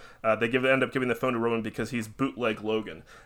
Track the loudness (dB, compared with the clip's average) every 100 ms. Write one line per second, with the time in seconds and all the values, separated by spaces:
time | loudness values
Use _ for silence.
0 | -20 -2 2 2 2 2 4 4 2 0
1 | 0 0 0 2 0 0 -2 -4 -4 -4
2 | -6 -2 -2 0 -2 -2 0 -2 -2 -12
3 | -16 -20